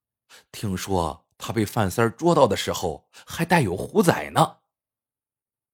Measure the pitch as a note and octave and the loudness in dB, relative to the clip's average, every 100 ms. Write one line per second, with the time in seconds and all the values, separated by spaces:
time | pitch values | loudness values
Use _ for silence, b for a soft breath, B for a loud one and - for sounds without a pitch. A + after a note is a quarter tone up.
0 | _ _ _ b b - G2+ F#2 - F#2 | _ _ _ b b -10 -8 -6 -2 -2
1 | D#2+ - _ - - A2+ G#2 A#2+ F#2+ A#2+ | -2 -6 _ -16 -6 -2 -2 0 0 2
2 | A#2 - E3+ D#3 B2 F#2 - F2 F2 C#2+ | 0 0 2 4 4 2 -4 -4 -6 -8
3 | _ - - - E3 F3 G#2 F#2+ - F#3 | _ -20 -14 -6 0 2 2 -2 -2 2
4 | F3 D#2 D2 G2+ D#3 - _ _ _ _ | 2 2 -2 0 0 -2 _ _ _ _
5 | _ _ _ _ _ _ _ | _ _ _ _ _ _ _